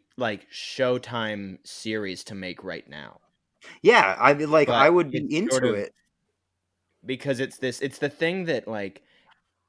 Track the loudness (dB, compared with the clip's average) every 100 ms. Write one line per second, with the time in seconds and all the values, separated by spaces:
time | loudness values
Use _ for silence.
0 | _ -6 -4 -4 -10 -16 -10 -2 0 0
1 | -4 -6 -6 -6 -10 -14 -18 -12 -8 -6
2 | -6 -10 -12 -12 -12 -12 -12 -12 -14 -18
3 | -18 -20 _ _ _ _ -20 0 6 6
4 | 6 6 6 4 4 4 4 6 6 6
5 | 2 -4 -4 -4 -2 0 0 0 -6 -14
6 | _ _ _ _ _ _ _ _ _ _
7 | -10 -6 -4 -4 -4 -4 -6 -4 -6 -4
8 | -6 -2 -4 -2 -4 -4 -4 -8 -8 -12
9 | _ _ _ _ _ _